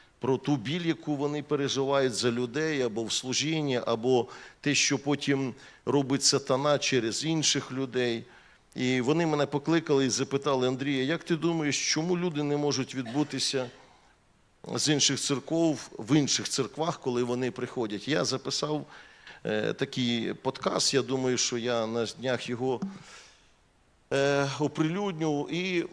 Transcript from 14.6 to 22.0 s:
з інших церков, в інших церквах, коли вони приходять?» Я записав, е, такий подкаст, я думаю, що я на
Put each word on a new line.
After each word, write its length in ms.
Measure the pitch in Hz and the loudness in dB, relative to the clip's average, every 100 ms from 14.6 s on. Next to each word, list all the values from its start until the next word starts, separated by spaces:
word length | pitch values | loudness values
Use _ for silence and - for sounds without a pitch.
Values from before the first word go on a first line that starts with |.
| - 123 | -8 -2
з 140 | 143 | 2
інших 300 | 143 - 131 | 4 2 0
церков, 720 | - 135 - 165 165 139 - - | -2 -2 -2 2 2 2 -6 -10
в 200 | 110 151 | 2 4
інших 320 | 135 - 107 | 4 0 -2
церквах, 500 | - 117 - 160 - | -2 -4 -2 -2 -2
коли 240 | 135 120 | -2 0
вони 280 | 123 123 127 | 0 0 -2
приходять?» 560 | 117 120 127 110 101 - | -4 -6 -4 -4 -4 -2
Я 180 | 165 127 | 0 0
записав, 600 | 131 135 - 151 151 - - - - - - 110 | -2 -4 -4 -2 -4 -6 -16 -20 -20 -20 -10 -4
е, 280 | 107 110 | -2 -2
такий 600 | - 139 - 120 117 101 | -2 -4 -2 0 0 -2
подкаст, 600 | 104 131 - - 92 - | -4 -6 -4 -2 0 2
я 80 | 139 | 0
думаю, 360 | 120 131 131 123 | 0 -2 0 0
що 200 | - 120 | 0 -2
я 300 | 117 117 110 | 0 0 0
на 180 | 117 | -2